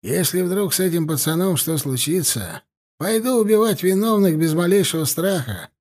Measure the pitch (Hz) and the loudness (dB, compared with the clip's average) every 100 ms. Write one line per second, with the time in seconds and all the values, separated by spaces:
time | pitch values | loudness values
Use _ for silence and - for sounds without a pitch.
0 | - 170 175 175 180 190 196 - 185 170 | -4 -2 -2 -2 -2 -2 -2 0 0 0
1 | 156 151 - 165 190 165 - 160 139 127 | -2 -2 -2 0 0 0 -2 -2 -2 -4
2 | 147 180 156 - 90 80 _ _ _ _ | -2 0 0 -4 -8 -14 _ _ _ _
3 | 175 220 233 254 208 214 220 190 180 190 | -2 0 2 2 4 4 2 2 0 2
4 | 220 214 196 156 165 156 175 196 180 160 | 2 4 4 4 2 2 2 2 2 -2
5 | 151 - 165 285 127 165 - _ | -2 -2 0 -2 -4 -8 -12 _